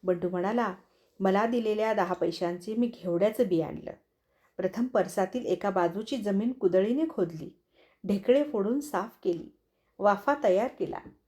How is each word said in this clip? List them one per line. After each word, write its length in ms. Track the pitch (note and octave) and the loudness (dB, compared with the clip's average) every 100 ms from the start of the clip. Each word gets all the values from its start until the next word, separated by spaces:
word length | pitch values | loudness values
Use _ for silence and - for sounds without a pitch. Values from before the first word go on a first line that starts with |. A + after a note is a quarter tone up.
बंडू 260 | F#3 F3+ F3+ | 0 0 0
म्हणाला, 460 | F3+ F#3 A#3 A3 F#3 _ _ _ _ | -2 0 0 -2 -6 _ _ _ _
"मला 260 | F#3+ G3 A3+ | 2 2 2
दिलेल्या 460 | A#3+ A3 G#3+ A3 | 0 0 0 0
दहा 220 | G#3 F#3 | 2 0
पैशांचे 600 | F3+ E3+ E3+ F3 F3 F3 | 0 -2 -2 -4 -4 -6
मी 120 | A3 A#3+ | -2 -2
घेवड्याचं 640 | - F3+ E3+ G3+ A3 A#3 | -2 -4 2 2 2 2
बी 120 | E3+ | 2
आणलं. 320 | D3+ D3+ - - _ _ _ _ _ - | -2 -6 -12 -16 _ _ _ _ _ -6
प्रथम 300 | F#3 G3+ B3 | -4 -2 0
पर्सातील 600 | A#3 F#3 - F#3 B3+ - | 0 0 -2 -2 -2 -2
एका 240 | F3+ G3+ | -2 0
बाजूची 460 | F#3+ F3 F#3 A3 C4+ | 2 0 -2 -6 -4
जमीन 360 | G3+ G3 A#3 | 0 0 0
कुदळीने 520 | C4 F#3+ F#3 G3+ C4 D#4+ | 0 2 4 4 0 -2
खोदली, 520 | - E3+ D#3+ - - _ _ _ _ F#3+ | -2 -4 -4 -14 -18 _ _ _ _ -2
ढेकळे 360 | G3+ G#3+ C4 | -2 4 4
फोडून 380 | D4 A#3 G3 C4+ | 4 0 0 -2
साफ 380 | C#4+ F#3+ A3 - | -2 -4 -6 -6
केली, 340 | G3 E3+ - _ _ _ _ _ | -4 -4 -8 _ _ _ _ _
वाफा 360 | G3+ G3+ - D4 | 2 2 0 2
तयार 240 | A#3 F#3 B3+ - | 4 4 2 -4
केला 220 | D3+ - - - | -6 -6 -12 -20